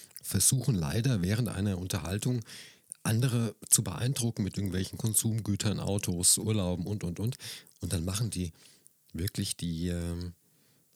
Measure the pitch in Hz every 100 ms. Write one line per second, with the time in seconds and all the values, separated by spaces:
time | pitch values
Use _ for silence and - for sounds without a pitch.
0 | - - - 101 - 131 123 104 76 98
1 | 123 113 87 110 117 - 101 92 92 98
2 | 80 101 127 123 - - - - _ -
3 | - 110 131 120 113 - - - 107 -
4 | 123 143 117 - 95 - 98 90 92 -
5 | 113 107 117 110 101 101 107 92 - 98
6 | - 87 90 - - 107 90 87 87 104
7 | - 82 107 131 - - - _ 90 90
8 | 85 95 117 90 87 - - - - _
9 | _ 80 95 - 98 - 85 82 90 87
10 | 85 85 90 85 _ _ _ _ _